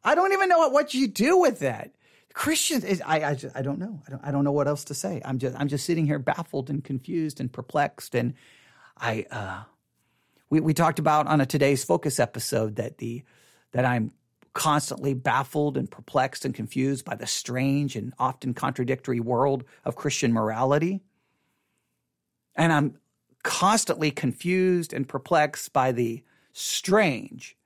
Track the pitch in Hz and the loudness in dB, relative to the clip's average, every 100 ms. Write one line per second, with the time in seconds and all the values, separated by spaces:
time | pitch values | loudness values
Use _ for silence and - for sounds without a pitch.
0 | 214 311 381 392 381 339 320 277 294 262 | 4 4 4 4 4 6 6 4 2 0
1 | 262 - 247 370 330 220 139 107 - _ | 0 2 4 6 4 2 -4 -4 -12 _
2 | _ _ _ - - 311 - 294 190 185 | _ _ _ -4 0 0 2 0 0 -2
3 | - 160 147 135 131 131 127 143 190 180 | 0 0 0 -2 -6 -6 -4 -4 -8 -10
4 | - 135 143 139 143 147 143 147 - 139 | -14 -12 -4 0 2 2 0 -2 -6 -8
5 | 190 165 139 135 127 - 143 139 - 165 | -6 -6 -4 -2 -2 -2 -2 -2 -2 0
6 | 151 147 131 147 165 143 135 143 - 135 | 2 0 -2 -2 -4 -6 -4 -6 -4 -8
7 | - 170 156 - 127 - 120 151 147 - | -4 -4 -4 -4 -8 -8 -4 0 0 -2
8 | - 123 120 127 - _ _ _ - _ | -4 -2 -2 -4 -18 _ _ _ -20 _
9 | 117 113 - 113 95 92 107 _ _ _ | -4 -4 -6 -8 -8 -10 -14 _ _ _
10 | _ _ _ _ _ 156 156 151 170 160 | _ _ _ _ _ 2 2 4 2 4
11 | 156 151 156 156 131 151 139 135 - 170 | 2 4 4 2 2 4 4 2 2 0
12 | 147 - 131 - - 117 110 107 110 - | 0 0 -2 -2 -4 -2 -2 -4 -8 -8
13 | 117 120 - _ _ _ _ 127 127 123 | -10 -10 -12 _ _ _ _ -2 0 0
14 | 110 _ _ _ _ - 156 147 - 135 | -2 _ _ _ _ -2 2 2 0 -6
15 | 139 131 131 123 135 151 147 135 131 - | -4 -2 0 0 0 -2 0 -2 -6 -10
16 | - 143 131 - 135 117 110 - 135 131 | -4 0 0 -2 -8 -6 -6 -2 -2 -2
17 | - - 110 - - 123 135 139 143 117 | -6 -8 -6 -6 -4 -2 0 0 -2 -4
18 | 110 - 123 131 131 117 135 127 123 131 | -8 -2 -2 -2 -6 -4 -4 -2 -2 -2
19 | - 120 117 120 139 135 127 - - - | -2 -4 0 2 2 0 -6 -10 -8 -4
20 | 143 - 123 117 107 110 131 147 165 190 | -4 0 0 2 0 0 2 2 2 -4
21 | _ _ _ _ _ _ _ _ _ _ | _ _ _ _ _ _ _ _ _ _
22 | _ _ _ _ _ - 165 151 143 - | _ _ _ _ _ 0 4 4 2 -4
23 | _ _ _ _ - - 185 220 - - | _ _ _ _ -6 0 2 2 0 0
24 | 156 - 127 - 175 185 185 175 165 - | -2 0 -4 -2 0 2 4 2 0 -6
25 | 131 135 - 165 151 - - 139 131 120 | -6 -6 0 2 2 -2 -2 0 2 2
26 | 117 113 _ _ _ - - - - 202 | -2 -4 _ _ _ -10 -6 -6 2 4
27 | 190 120 - - - _ | 4 0 -8 -16 -20 _